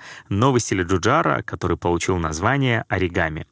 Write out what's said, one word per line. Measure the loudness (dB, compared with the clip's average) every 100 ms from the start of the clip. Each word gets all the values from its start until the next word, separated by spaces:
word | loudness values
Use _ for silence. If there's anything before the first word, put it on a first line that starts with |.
| -18 -16 -4
Новый | 2 4 2
стиль | 0 -2
Джуджаро, | 0 2 2 2 2 -2
который | -4 -6 -2 -2
получил | 0 0 0 -2
название | -2 -2 0 0 0 0 -2
оригами. | -2 -2 0 -2 -4 -12